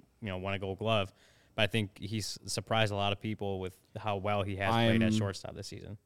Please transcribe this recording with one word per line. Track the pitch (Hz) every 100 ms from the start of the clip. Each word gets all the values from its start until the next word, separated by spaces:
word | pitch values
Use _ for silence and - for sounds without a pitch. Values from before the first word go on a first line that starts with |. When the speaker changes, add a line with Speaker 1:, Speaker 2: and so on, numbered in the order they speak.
| - -
Speaker 1:
you | 107
know, | 92
won | 95 98
a |
Gold | 98 95
Glove. | 110 110 92 - _ _ _
But | -
I | 104
think | 113 101 -
he's | 95 107 95 - -
surprised | - - 113 107
a | 101
lot | 101
of | 101
people | 107 104 101 95
with | 92 - _ -
how | 107 101
well | 101 104
he | 98 95
has | 98
played | 113 117 113
at | 110
Speaker 2:
I'm | 110
Speaker 1:
shortstop | 101 95 - 107
this | 101
season. | - - 104